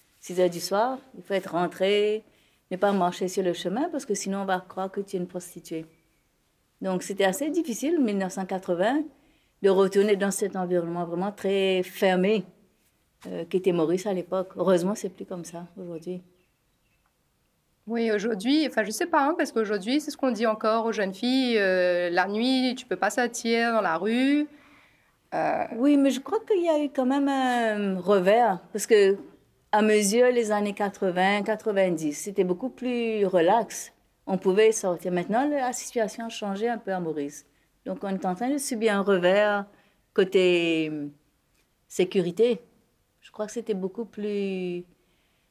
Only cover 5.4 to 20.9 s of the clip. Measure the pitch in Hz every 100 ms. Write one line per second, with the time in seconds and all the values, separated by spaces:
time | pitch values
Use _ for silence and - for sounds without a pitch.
5.4 | - 175 - 160 160 _ _ _ _ _
6.4 | _ _ _ - 190 185 - 196 196 185
7.4 | 302 339 320 214 277 339 233 196 185 190
8.4 | 190 190 185 170 202 285 311 _ _ _
9.4 | _ - 190 190 190 196 208 196 196 190
10.4 | 202 185 180 180 170 170 170 170 196 202
11.4 | 190 196 190 185 180 - 190 185 185 214
12.4 | - _ _ _ _ _ _ _ - 175
13.4 | 165 185 190 175 160 185 208 185 - 185
14.4 | 185 185 180 175 180 214 190 - 196 185
15.4 | 165 170 170 196 180 160 170 180 180 _
16.4 | _ _ _ _ _ _ _ _ _ _
17.4 | _ _ _ _ - 233 226 208 214 208
18.4 | 233 302 269 233 208 220 349 311 277 349
19.4 | 285 226 208 208 196 285 294 - 269 214
20.4 | 226 214 220 226 226